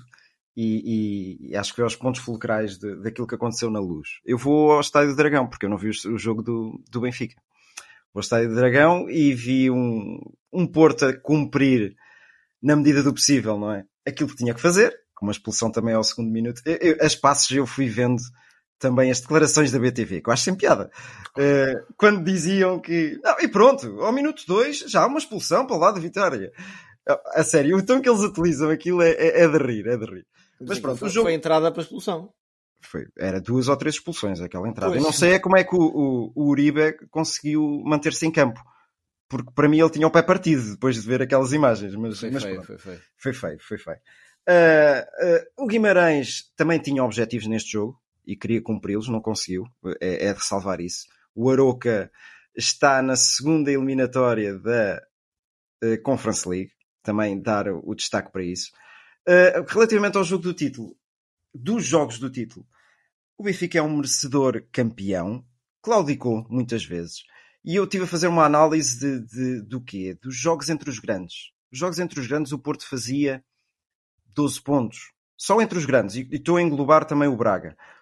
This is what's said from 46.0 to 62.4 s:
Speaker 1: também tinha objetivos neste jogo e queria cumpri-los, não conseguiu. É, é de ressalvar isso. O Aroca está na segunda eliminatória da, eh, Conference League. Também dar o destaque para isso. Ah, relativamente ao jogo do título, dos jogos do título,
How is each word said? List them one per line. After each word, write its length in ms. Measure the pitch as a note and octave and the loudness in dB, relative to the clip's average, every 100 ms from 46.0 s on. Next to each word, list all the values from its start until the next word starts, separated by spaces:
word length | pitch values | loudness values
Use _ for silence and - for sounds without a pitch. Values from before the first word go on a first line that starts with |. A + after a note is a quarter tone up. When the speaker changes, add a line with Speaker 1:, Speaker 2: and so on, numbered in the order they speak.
| E3+ D3 B2 - - - | 4 2 -2 -8 -8 -2
Speaker 1:
também 220 | D#3 D#3+ | 0 0
tinha 220 | C#3+ C3+ | 0 -2
objetivos 460 | B2+ G#2+ A2+ A#2+ A2 | 0 -2 -4 -4 -4
neste 240 | A2 - | -6 -4
jogo 260 | G#2+ G#2+ - _ _ - | -4 -6 -8 _ _ -14
e 80 | G2+ | -8
queria 260 | G#2 A2+ | -4 -2
cumpri-los, 460 | A2+ G#2+ F#2 G2+ A#2+ | -2 -6 -4 -6 -4
não 140 | A2 | -6
conseguiu. 420 | A2+ G#2 - F#2 A#2 _ F2+ - | -6 -6 -6 -8 -10 _ -12 -8
É, 240 | F#2 F2 G2+ | -6 -2 -4
é 80 | |
de 60 | G2 | -4
ressalvar 420 | - G2 F#2+ F2 | -4 -4 -4 -6
isso. 260 | F2 - - _ _ | -6 -10 -16 _ _
O 160 | A2 B2 | -4 0
Aroca 640 | C3 C3 B2 A#2+ G#2+ F2+ _ - - _ | 4 2 2 -2 -2 -4 _ -20 -20 _
está 480 | - - - C#3+ C3+ | -6 -4 2 2 4
na 140 | C3 B2+ | 2 0
segunda 560 | - - C#3+ D#3+ C#3+ | 0 0 0 0 2
eliminatória 880 | C#3 C3+ C3 B2 C3 B2 A2 G2+ F#2+ | 0 0 -2 0 2 2 0 -2 -4
da, 420 | G2+ A#2+ G2+ E2+ - _ _ _ _ _ _ - | -2 0 0 -4 -12 _ _ _ _ _ _ -6
eh, 140 | A2+ A2+ | -4 -2
Conference 520 | - B2+ A2 G2+ F#2 | -2 -2 -2 -4 -4
League. 220 | F2+ G2 _ _ _ | -6 -8 _ _ _
Também 400 | - G#2 G#2+ G2 | -6 -2 -2 -4
dar 280 | A2 G#2 G2+ | -2 -2 -2
o 260 | F2 - A2 | -6 -8 -8
destaque 380 | - G#2 - | -6 -6 -6
para 100 | F#2+ | -8
isso. 260 | F2+ F2+ - _ _ - _ _ - | -8 -8 -12 _ _ -20 _ _ 4
Ah, 380 | F3+ F3+ E3+ - | 6 6 4 0
relativamente 520 | G3+ A3+ G#3+ G3+ G3 | 2 2 2 2 0
ao 80 | F3 | -2
jogo 180 | F#3 | -2
do 100 | F3 | -4
título, 400 | E3+ C#3+ B2 G#2+ - _ _ _ _ _ C3 | -4 -6 -6 -16 -20 _ _ _ _ _ -12
dos 300 | C3 A3+ C3 | -4 -4 0
jogos 340 | D#3 B2+ A#2 | 0 0 -6
do 100 | B2+ | -10
título, 380 | B2+ | -8